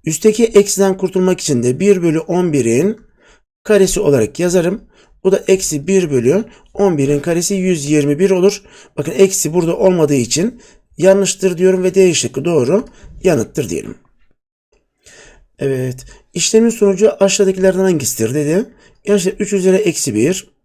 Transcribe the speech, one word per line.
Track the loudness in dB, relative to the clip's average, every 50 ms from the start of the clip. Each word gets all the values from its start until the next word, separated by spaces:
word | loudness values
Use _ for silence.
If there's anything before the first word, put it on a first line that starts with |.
| _
Üstteki | -6 -8 0 0 0 2 2 0
eksiden | 2 4 2 2 2 0 0 0 0 0
kurtulmak | -2 -6 -4 -2 0 0 0 -2 -2
için | -2 -4 -2 -2
de | 0 -2 -2 0
bir | 2 2 2 2
bölü | 2 -2 -2 -2
on | -4 -2 -2 0 0 0
birin | 0 0 0 2 0 2 0 0 -4 -6 -14 _ _ _ _ _ _ _ _ _ _ _
karesi | _ 0 4 4 4 2 2 0
olarak | 2 2 2 2 0 -2 -4 -4
yazarım. | -4 0 0 0 0 0 -4 -6 -12 _ _ _ _ _ _ _ -2
Bu | 0
da | 0 0 2 0
eksi | 0 0 0 -6 -6 -6 -4
bir | 0 0 0 0 0
bölü | -2 0 0 2 0 0 -2 -6 -16 -20 _ _ _
on | 0 0 0 2 0
birin | 0 0 -2 -2
karesi | -2 -2 -2 -2 -2 -4 -4
yüz | -2 0 -2 -2 -2 -2 0
yirmi | 0 0 2 0 0 0
bir | 0 0
olur. | 2 2 2 0 0 -2 _ -20 -20 -20 -20 _ _
Bakın | -8 -8 -6
eksi | 2 2 2 2 2 -4 -6 -2 -2
burada | 0 0 0 -2
olmadığı | 2 2 2 4 2 2 2 2
için | 0 0 -2 -2 -2 -2 -4 -6 -10 _ -20 _ _ _ _ _
yanlıştır | 2 4 4 4 4 2 -2 -4 -2 -2 -4 0 2
diyorum | 2 2 2 2
ve | -2 0 2
D | 4 4 4 2
şıkkı | 0 -4 -4 -6 -4 -4
doğru | 0 0 0 2 2 0 -2 -2 -6 -18 -20 -20 -20 -20 -4 0
yanıttır | 0 0 0 -2 -4 -6 -8 -6 -6
diyelim. | -8 -10 -10 -12 -18 -20 _ _ _ _ _ _ _ _ _ _ _ _ _ _ _ _ _ _ _ _ _ -20 -20 -20 -20 -20 -20 _ _ _ _ -6
Evet, | -4 -4 -4 -4 -4 -6 -8 -12 -16 -20 -20 _ _ _ _
işlemin | -6 -4 2 2 4 2 2
sonucu | 2 2 0 0 2 2 0 0 2 2
aşağıdakilerden | 0 0 2 0 0 0 0 2 0 0 2 2
hangisidir | 0 0 0 0 -2 -4 -4 -4 -4 -2 -2
dedi. | -4 -2 0 -2 -2 -2 -4 _ _ _ _ _ _ _
Gençler | -2 0 0 0 -2
üç | -4 -4 -6 -2
üzeri | -2 0 2 2 2
eksi | 2 0 -2 -2 -4 -6 -4 0
bir. | 0 0 0 0 -4 -8 _ _ _ _